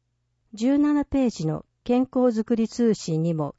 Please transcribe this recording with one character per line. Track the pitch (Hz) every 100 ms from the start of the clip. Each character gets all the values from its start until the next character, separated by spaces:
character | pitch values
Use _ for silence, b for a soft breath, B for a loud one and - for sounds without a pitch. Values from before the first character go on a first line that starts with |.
| _ _ _ _ _ 208
十 | 233 285
七 | 294 294 277
ペ | 277 254
ー |
ジ | - 156
の | 156 - _
健 | - 247
康 | 254 262 247 220
づ |
く | 220 233
り | 226
通 | - 233 202
信 | - 160
に | 165 160
も | 143